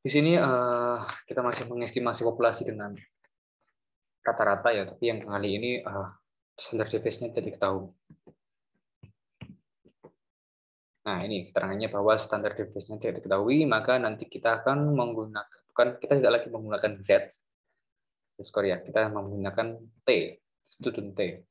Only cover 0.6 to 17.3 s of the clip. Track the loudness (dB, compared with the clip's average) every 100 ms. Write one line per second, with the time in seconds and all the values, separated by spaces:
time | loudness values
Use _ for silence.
0.6 | 2 2 0 -2 -6 -10 -6 -2 -2 -2
1.6 | -4 -6 -4 -2 -2 0 -2 2 2 2
2.6 | -6 -6 -10 -12 -18 _ _ _ _ _
3.6 | _ _ _ _ _ _ -2 2 2 4
4.6 | 2 2 -2 -2 -2 -2 -4 -4 -2 -2
5.6 | -2 -4 -6 -8 -8 -12 _ _ _ -16
6.6 | -8 -4 -2 -2 -4 -4 -6 -6 -6 -2
7.6 | -2 -2 -6 _ _ -20 -20 _ _ _
8.6 | _ _ _ _ -20 _ _ _ -20 -20
9.6 | _ _ _ _ -20 _ _ _ _ _
10.6 | _ _ _ _ -6 -4 -2 -4 -2 -2
11.6 | -2 -4 -4 0 4 4 2 -2 -2 -4
12.6 | -8 -8 -12 -6 -4 -4 0 2 4 4
13.6 | 4 2 2 2 2 -4 -10 -2 0 2
14.6 | 2 2 2 2 0 -2 -6 -8 -12 -18
15.6 | _ 2 2 2 2 4 6 4 2 -8
16.6 | -4 -2 -2 -4 4 4 4